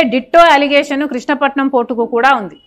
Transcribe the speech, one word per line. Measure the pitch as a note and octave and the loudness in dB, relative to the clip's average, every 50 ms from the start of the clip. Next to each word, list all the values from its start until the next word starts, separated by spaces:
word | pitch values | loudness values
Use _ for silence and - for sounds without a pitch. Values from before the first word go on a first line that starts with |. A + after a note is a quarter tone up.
| E4 A#3+ | 4 2
ditto | G#3+ C4 B3 - - E4+ E4+ E4+ D4+ | 0 -4 -2 0 4 4 4 6 4
allegation | C#4 C#4+ C#4 C#4+ C#4+ D4 D4 C#4+ C4+ D4 | 2 2 0 0 0 -2 -2 -4 -6 -6
కృష్ణపట్నం | C#4 C#4 B3 - - D4 B3+ D4 C4+ C#4 C#4+ C4+ C#4 | -6 -6 -8 -4 -4 -4 -2 -2 -4 -2 -2 -4 -2
పోర్టుకు | C#4 B3 A#3+ A#3 B3+ A3+ A#3 A3+ A#3+ | -2 -2 -2 -2 -4 -4 -4 -4 -2
కూడా | A#3 A#3+ C4+ C#4 A#3+ | 0 2 2 2 0
ఉంది, | G3+ F3 - - _ | -2 -10 -14 -18 _